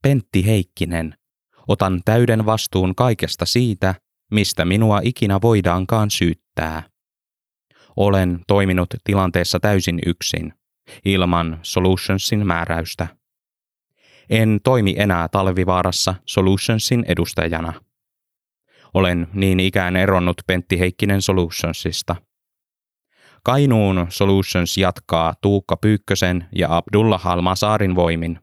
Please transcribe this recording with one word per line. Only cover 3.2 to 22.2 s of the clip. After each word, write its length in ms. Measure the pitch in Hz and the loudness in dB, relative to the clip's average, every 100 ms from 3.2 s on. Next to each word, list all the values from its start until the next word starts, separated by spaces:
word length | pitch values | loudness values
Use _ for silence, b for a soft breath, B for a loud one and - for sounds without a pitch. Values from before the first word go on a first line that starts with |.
| - - 85 | -4 -4 -2
siitä, 500 | 120 123 98 95 92 _ _ _ | 0 0 0 -2 -4 _ _ _
mistä 340 | 104 101 - 85 | 0 0 0 0
minua 360 | 98 110 101 | 2 2 2
ikinä 380 | 113 - 104 98 | 0 -2 0 2
voidaankaan 720 | 117 110 90 90 92 113 107 | 2 2 2 -2 -2 -2 0
syyttää. 720 | - 87 80 _ - 80 80 - _ _ _ _ _ _ _ _ b b - | 0 0 -2 _ -8 -6 -8 -14 _ _ _ _ _ _ _ _ b b 0
Olen 480 | 101 98 90 87 - | 2 4 0 -2 0
toiminut 420 | 101 98 92 90 117 | 2 2 0 -2 -4
tilanteessa 560 | - 98 92 87 85 90 | -2 0 0 0 -2 0
täysin 400 | 104 101 90 85 - | 2 0 0 -2 -2
yksin, 480 | 85 - - 80 - _ _ _ B 98 | -4 -6 -6 -8 -14 _ _ _ B 0
ilman 540 | 95 90 85 82 80 | 2 2 0 -2 -6
Solutionsin 840 | - - 92 92 - 98 - 107 101 | -6 0 2 2 0 -4 -2 -2 0
määräystä. 600 | 85 82 82 82 - 80 _ _ _ _ _ _ _ _ b b b b | -2 -2 -4 -6 -8 -8 _ _ _ _ _ _ _ _ b b b b
En 300 | 113 110 107 | 2 2 2
toimi 320 | - 127 101 - | 2 2 2 2
enää 300 | 101 87 85 | 0 0 0
Talvivaarassa 880 | 98 95 92 90 90 90 90 - 92 - | 0 0 0 0 2 0 0 -2 -4 -4
Solutionsin 800 | - 95 98 - 110 - 120 110 | 0 2 2 0 -2 0 -2 0
edustajana. 680 | 85 85 - 82 82 82 - _ _ _ _ _ _ _ _ b b b | -2 -2 -2 -4 -4 -6 -10 _ _ _ _ _ _ _ _ b b b
Olen 340 | 95 92 87 82 | 0 0 0 -4
niin 260 | 98 95 92 | -2 0 2
ikään 360 | 92 98 90 90 | 2 0 0 0
eronnut 460 | 98 92 87 87 - | 2 2 0 -4 -2
Pentti 320 | 90 - 90 | -2 0 0
Heikkinen 420 | 90 - 104 98 | 0 0 0 0
Solutionsista. 960 | 95 92 85 - 82 85 82 80 - 85 | 0 0 0 -4 -6 -4 -6 -6 -6 -8